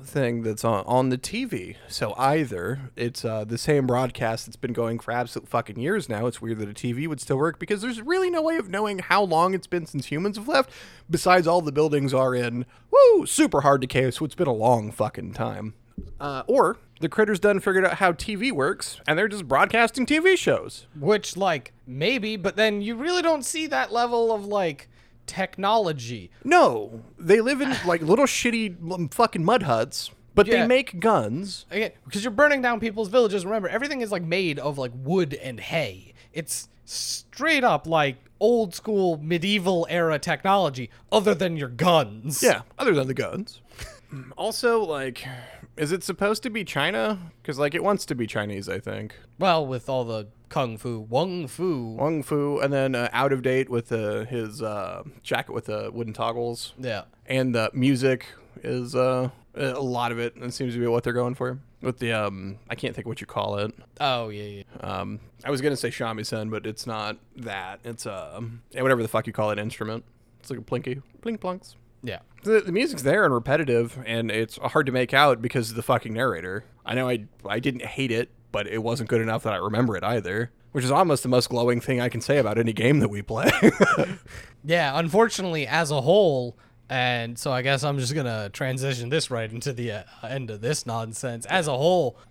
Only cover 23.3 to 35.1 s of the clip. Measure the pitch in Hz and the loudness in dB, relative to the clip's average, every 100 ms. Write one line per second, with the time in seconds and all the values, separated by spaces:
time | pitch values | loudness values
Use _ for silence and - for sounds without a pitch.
23.3 | 302 240 320 311 262 247 233 240 240 226 | 0 -2 -4 -2 -2 0 0 2 2 2
24.3 | 214 202 208 175 139 - - _ - - | 0 -2 0 0 -2 -14 -20 _ -20 -12
25.3 | - 190 - 196 226 185 147 117 117 87 | -6 -6 -2 2 2 2 -2 -8 -10 -12
26.3 | - 254 349 240 117 104 113 - - 165 | -8 4 6 6 4 -6 -12 -18 -6 6
27.3 | 220 226 277 269 247 175 170 160 233 269 | 6 6 2 0 0 0 0 4 6 6
28.3 | - 240 226 214 175 165 180 160 - 226 | 2 0 0 -2 -6 -8 -4 -4 2 2
29.3 | 196 160 247 147 113 120 - - - - | 2 2 2 4 2 0 -4 -12 -14 -2
30.3 | - 202 233 226 254 - 175 220 190 107 | 4 6 6 6 4 2 0 4 4 2
31.3 | 135 196 - - 190 220 - - 202 240 | -4 -6 -12 -8 -4 -4 -6 -10 -6 -4
32.3 | 208 294 277 247 226 226 208 202 247 220 | 4 4 4 0 0 -2 -4 2 4 4
33.3 | 196 175 220 185 220 285 277 226 190 165 | 2 -2 -2 -2 -2 -4 -4 -4 -4 -2
34.3 | 180 180 147 139 139 127 123 131 | 0 0 -2 -4 -4 -6 -6 -2